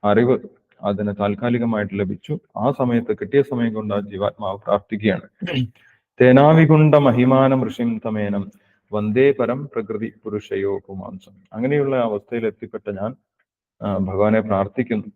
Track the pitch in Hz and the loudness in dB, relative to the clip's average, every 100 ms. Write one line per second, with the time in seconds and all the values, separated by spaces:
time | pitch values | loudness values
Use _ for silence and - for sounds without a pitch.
0 | 104 101 120 123 - _ _ _ 101 98 | 2 2 4 0 -2 _ _ _ -6 -4
1 | 104 101 104 101 120 120 117 107 104 98 | -4 -2 -2 -2 -2 -2 -2 -2 -4 -4
2 | 98 101 - 151 _ - 117 135 127 120 | -4 -6 -8 -10 _ -4 -2 0 0 0
3 | 117 104 101 139 139 123 117 110 107 101 | -2 -6 0 0 0 -2 -2 -4 -4 -4
4 | 101 98 101 - 104 101 - 101 _ 107 | -6 -4 -4 -4 -8 -8 -2 -4 _ -4
5 | 107 - - _ 175 131 120 _ _ _ | -2 -2 -6 _ -8 -6 -6 _ _ _
6 | _ _ 127 127 147 160 160 156 156 147 | _ _ 6 8 8 6 6 6 6 6
7 | 139 120 127 131 135 135 120 - 117 113 | 4 2 4 4 4 2 -2 -4 -4 -4
8 | 110 107 104 101 98 _ _ _ _ 107 | -6 -4 -4 -4 -6 _ _ _ _ -4
9 | 107 107 139 139 117 127 147 120 104 107 | -2 2 2 2 -2 -4 -6 -8 -6 -6
10 | 110 - 107 104 - 101 98 98 - 98 | -8 -10 -8 -8 -6 -4 -4 -6 -8 -14
11 | 95 95 - _ _ 107 127 147 139 135 | -14 -16 -20 _ _ -6 -2 0 0 -2
12 | 117 104 _ 117 110 - 104 110 - 98 | -2 -4 _ -6 -4 -6 -14 -12 -10 -8
13 | 104 135 _ _ _ _ _ _ 104 95 | -8 -10 _ _ _ _ _ _ -6 -4
14 | 92 95 104 110 110 98 98 - 120 110 | -4 0 2 2 0 -2 -2 -4 -4 -4
15 | 92 | -8